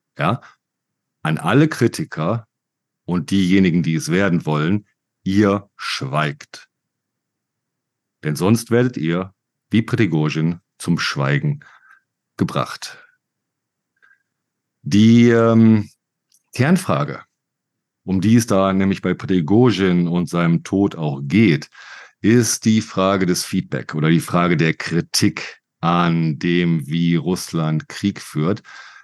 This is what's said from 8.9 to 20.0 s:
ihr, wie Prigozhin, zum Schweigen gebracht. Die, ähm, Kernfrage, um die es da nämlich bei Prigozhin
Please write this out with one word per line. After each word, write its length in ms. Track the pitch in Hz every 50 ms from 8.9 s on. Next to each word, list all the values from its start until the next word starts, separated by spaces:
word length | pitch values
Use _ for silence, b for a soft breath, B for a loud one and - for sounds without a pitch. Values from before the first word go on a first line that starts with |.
| 127
ihr, 380 | - 76 80 85 90 95 98 - _ _ _ _ _ _ _
wie 120 | - 110
Prigozhin, 800 | 113 - - - 113 90 78 78 76 76 71 80 78 82 87 - _ _ _ -
zum 220 | - - 85 -
Schweigen 640 | - - - 71 69 67 73 71 73 73 71 B B B B B B B B B B _ _ _ _ _ _
gebracht. 680 | - 90 76 - 71 62 - - - - - - - - _ _ _ _ _ _ _ _ _ _ _ _ _ _ _ _ _ b b b b b b b _ _ _ _ _ _ _ _ _ _ _
Die, 460 | - 143 143 101 110 113 117 120 117 120
ähm, 640 | 117 117 113 113 113 113 113 110 110 107 101 - _ _ _ _ _ _ _ _ _ _ _ _ -
Kernfrage, 680 | - 123 151 185 180 - - 85 69 73 73 - - - _ _ _ _ _ _ _ _ _ _ _ _ _ _ _ -
um 160 | 95 95 95
die 160 | 85 107 117
es 100 | 120 113
da 260 | - 104 95 95 98
nämlich 300 | 95 95 95 95 95 90
bei 100 | - 95
Prigozhin 920 | 90 - - - 95 92 80 73 98 113 127 127 101 87 98 92 90 87